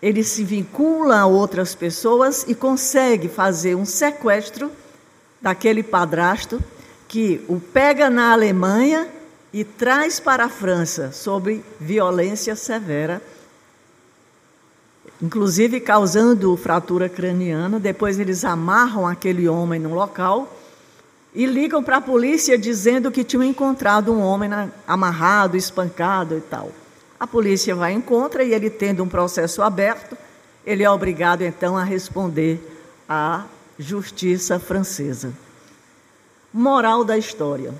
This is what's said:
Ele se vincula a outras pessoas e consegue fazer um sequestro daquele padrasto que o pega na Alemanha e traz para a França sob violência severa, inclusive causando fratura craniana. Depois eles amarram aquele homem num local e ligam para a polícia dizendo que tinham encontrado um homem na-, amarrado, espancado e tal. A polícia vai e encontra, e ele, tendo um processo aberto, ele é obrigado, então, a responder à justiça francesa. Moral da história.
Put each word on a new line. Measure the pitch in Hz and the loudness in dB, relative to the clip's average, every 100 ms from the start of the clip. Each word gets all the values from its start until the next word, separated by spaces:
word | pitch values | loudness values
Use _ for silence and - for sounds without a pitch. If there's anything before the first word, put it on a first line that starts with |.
Ele | 185 214 | 2 0
se | 220 - | 0 -2
vincula | 202 208 180 - 302 320 311 220 | -2 -2 -4 0 0 2 4 6
a | 190 | 6
outras | 190 202 185 180 - | 6 2 -2 -4 -4
pessoas | 170 160 226 240 262 277 - | -6 -2 2 4 4 0 -4
e | 233 | -2
consegue | 262 262 - 277 262 226 165 | 0 0 0 2 4 2 0
fazer | - 196 175 180 180 | -2 0 0 0 0
um | 196 | -2
sequestro | - 294 294 226 202 214 - 285 302 - - _ _ _ _ | 0 -2 0 0 0 0 -8 -10 -10 -20 -20 _ _ _ _
daquele | 214 185 220 220 | -4 0 2 0
padrasto | 220 190 175 160 175 202 - 240 - - - - _ | 0 0 0 0 0 0 -4 -8 -8 -10 -20 -20 _
que | 220 220 165 - | -2 0 0 -2
o | 180 | -6
pega | 170 - 277 285 294 | 0 2 4 4 4
na | 240 233 | 4 4
Alemanha | 226 214 185 185 208 269 311 330 - - _ _ | 4 4 2 2 4 4 2 -2 -10 -20 _ _
e | 208 | -8
traz | 214 - 240 269 311 330 | -8 -4 0 2 2 -2
para | - 262 277 | 0 2 0
a | |
França | - 196 180 160 - 135 | -2 -2 0 0 -4 -8
sob | 135 - 196 185 220 - - | -8 -6 -4 -2 -4 -8 -14
violência | 156 214 185 185 180 208 226 220 | -4 0 2 2 0 -2 -6 -6
severa, | - 226 196 147 156 180 - - - _ _ _ _ _ _ _ _ _ _ _ _ _ _ _ - - | -6 -6 -4 -4 -4 -6 -10 -20 -20 _ _ _ _ _ _ _ _ _ _ _ _ _ _ _ -20 -8
inclusive | 165 220 196 170 226 247 | -6 -2 0 2 2 0
causando | 240 208 196 180 233 233 190 175 | 2 2 4 4 4 4 2 0
fratura | - 170 170 180 180 | 0 -2 0 -2 -2
craniana. | 180 180 180 180 156 175 220 | -4 -4 -2 -2 -4 -2 -2
Depois | 202 190 208 196 | -2 -2 -2 -2
eles | 202 185 | -2 -2
amarram | 240 170 165 202 240 214 180 | -2 -2 2 2 2 2 -2
aquele | 175 190 180 170 | -2 -2 0 0
homem | 165 170 165 | 0 -2 -2
num | 156 | -4
local | 165 196 196 185 208 269 - - - _ _ _ _ _ | -2 -4 -2 0 0 -2 -14 -20 -20 _ _ _ _ _
e | - 254 | -2 0
ligam | 262 302 311 | 2 0 0
para | 254 262 | 0 0
a | |
polícia | 277 254 247 311 311 247 | 2 0 2 0 2 2
dizendo | 208 226 202 254 254 | 2 0 2 2 0
que | 262 | -2
tinham | 247 - | -2 0
encontrado | 254 269 277 262 202 208 208 | 0 0 -2 0 2 2 2
um | 226 | 0
homem | 190 196 208 | 2 0 0
na-, | 208 196 - - | -4 -6 -10 -4
amarrado, | 185 185 170 170 208 196 180 | 0 0 2 4 4 4 0
espancado | 185 - 180 180 170 196 165 160 | -2 -4 -4 -2 -2 0 -2 -6
e | |
tal. | 156 139 101 - - _ _ _ | -6 -10 -10 -14 -20 _ _ _
A | 240 | -4
polícia | 233 208 190 - | 0 2 2 0
vai | 180 175 | -2 -2
e | 202 | -2
encontra, | 240 233 269 - | 0 0 0 0
e | 262 | 0
ele, | 220 214 | 0 -2
tendo | 214 202 190 | -2 -2 -2
um | 185 | -2
processo | 185 180 180 165 170 | 0 -2 0 -4 0
aberto, | 208 190 196 226 - - - - _ _ | 0 2 -2 -2 -10 -20 -20 -20 _ _
ele | - 208 | -6 2
é | 202 | 4
obrigado, | 196 185 160 175 175 | 4 0 0 0 2
então, | 175 165 180 185 | -2 -2 -2 -2
a | |
responder | 185 190 185 - 190 156 160 165 - - - - _ | -2 -4 -6 -6 -4 0 0 -2 -6 -20 -20 -20 _
à | 156 151 170 208 - - _ | -2 -2 -4 -8 -20 -20 _
justiça | 143 202 202 - 185 180 185 180 | -8 -8 -8 -6 -2 0 0 -4
francesa. | 170 190 190 - 143 123 131 123 - - - _ _ _ _ _ _ _ _ | -2 -4 -4 -6 -6 -6 -10 -12 -18 -20 -20 _ _ _ _ _ _ _ _
Moral | 214 247 277 233 226 | 0 2 4 4 2
da | 220 220 | 2 0
história. | 214 - 147 139 131 135 | -2 -6 -4 -4 -8 -12